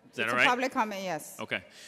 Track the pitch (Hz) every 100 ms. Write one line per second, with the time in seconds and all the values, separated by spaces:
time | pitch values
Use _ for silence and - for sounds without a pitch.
0 | - - 226 247 247 247 254 262 220 196
1 | 190 156 - - 113 107 - -